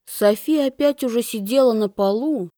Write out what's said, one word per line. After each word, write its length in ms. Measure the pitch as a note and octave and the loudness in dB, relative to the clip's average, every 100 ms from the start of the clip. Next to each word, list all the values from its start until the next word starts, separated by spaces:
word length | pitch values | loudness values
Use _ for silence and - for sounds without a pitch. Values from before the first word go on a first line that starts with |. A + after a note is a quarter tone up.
| - | -16
Софи 520 | - G#3 G#3+ - D4+ | 0 0 2 0 0
опять 440 | C#4 C4+ C#4+ C#4+ | 0 0 0 0
уже 200 | B3+ A#3 | -2 -2
сидела 500 | A3+ A3 G3 C4+ C4 | -4 -6 -2 2 4
на 160 | A3 G#3 | 2 -2
полу, 640 | G#3 G3 G#3+ D4 C#4+ F3 | 0 0 0 -2 -4 -6